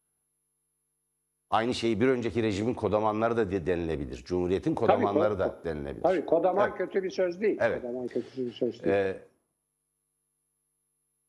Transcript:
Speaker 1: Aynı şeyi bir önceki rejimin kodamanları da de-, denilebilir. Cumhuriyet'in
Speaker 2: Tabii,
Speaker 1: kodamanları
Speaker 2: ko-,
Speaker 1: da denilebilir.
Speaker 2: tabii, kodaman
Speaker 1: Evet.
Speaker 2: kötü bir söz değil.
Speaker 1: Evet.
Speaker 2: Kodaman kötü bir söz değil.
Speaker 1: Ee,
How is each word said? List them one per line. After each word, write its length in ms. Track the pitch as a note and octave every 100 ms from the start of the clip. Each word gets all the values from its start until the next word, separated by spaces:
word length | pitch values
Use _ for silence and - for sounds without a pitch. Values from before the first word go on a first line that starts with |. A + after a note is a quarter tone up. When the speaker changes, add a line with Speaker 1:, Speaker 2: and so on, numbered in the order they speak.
| _ _ _ _ _ _ _ _ _ _ _ _ _ _ -
Speaker 1:
Aynı 240 | G#2 A#2
şeyi 260 | A#2+ A#2 G#2
bir 80 | B2+
önceki 340 | B2+ A2+ A#2
rejimin 320 | A2 F#2+ A2
kodamanları 640 | A#2+ G2+ G#2 G#2+ G#2+ A2+ A#2
da 140 | G#2
de-, 160 | F#2+ D#2
denilebilir. 580 | F2 E2+ D2+ C#2 C2
Cumhuriyet'in 500 | - F2+ F2+ F#2 D#3+
Speaker 2:
Tabii, 120 | D#3 A2+
Speaker 1:
kodamanları 480 | A#2 G2+ G2+ G#2+
Speaker 2:
ko-, 40 | G2+
Speaker 1:
da 220 | F2+ -
denilebilir. 380 | E2+ D#2 C#2+ A#1+
Speaker 2:
tabii, 240 | E3 F#3 -
kodaman 420 | E3 F#3 F#3 G3+
Speaker 1:
Evet. 100 | -
Speaker 2:
kötü 240 | F#3 G3+
bir 80 | F#3
söz 300 | - F#3 F3
değil. 180 | G#3 C#3+
Speaker 1:
Evet. 220 | A#2 A#2+
Speaker 2:
Kodaman 240 | B2 B2+ B2
kötü 400 | B2 A#2 C3 B2
bir 60 |
söz 300 | A2 A#2+ -
değil. 120 | G2+
Speaker 1:
Ee, 260 | G2+ G2 F#2+ - _ _ _ _ _ _ _ _ _ _ _ _ _ _ _ _ _ _ _